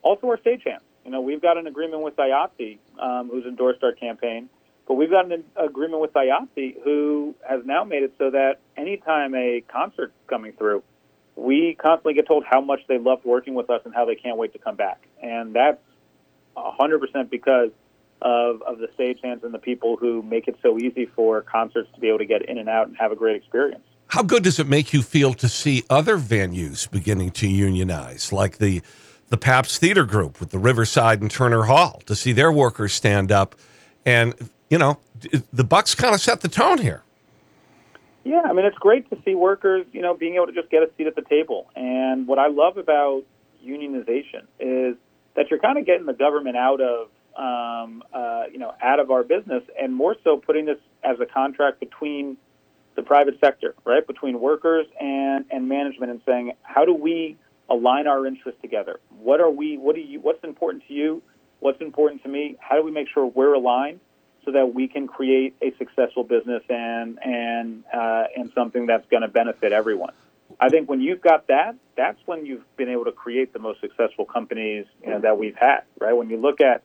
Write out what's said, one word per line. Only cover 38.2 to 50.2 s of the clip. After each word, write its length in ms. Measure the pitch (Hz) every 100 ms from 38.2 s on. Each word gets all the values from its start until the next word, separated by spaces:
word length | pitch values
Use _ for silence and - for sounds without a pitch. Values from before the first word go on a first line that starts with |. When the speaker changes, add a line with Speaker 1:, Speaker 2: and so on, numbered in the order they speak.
Speaker 1:
Yeah, 200 | 254 330 320
I 80 |
mean, 100 | 180
it's 140 | 202 202
great 320 | 196 247 -
to 120 | 214 -
see 100 | 190
workers, 500 | 185 196 196 190 180
you 100 | 180
know, 120 | 175
being 220 | 175 165 180
able 120 | 175
to 60 |
just 160 | 175 160
get 140 | 160
a 60 | 160 -
seat 100 | 156
at 80 | 160
the 60 |
table. 460 | - 147 160 107 - -
And 520 | 127 127 131 131 127
what 120 | 135
I 80 | 143
love 300 | 143 165 196
about 460 | 160 147 143 135 135 _ _ _
unionization 840 | 123 143 143 135 113 120 - - - _
is 380 | 131 127 127 123 _ _ _ -
that 140 | 147
you're 100 | 151
kinda 220 | 220 285
getting 240 | - 175 160
the 80 |
government 420 | 120 143 147 139 123
out 240 | 127 135
of, 300 | 127 120 113 _ _ -
um, 680 | 131 120 117 117 117 113 -
uh, 320 | 131 120 117 113
you 80 | 131
know, 160 | 117 -
out 200 | 120 139
of 100 | 135
our 120 | 131
business, 400 | 123 - - 127 - -
and 160 | 135
more 220 | 127 160 -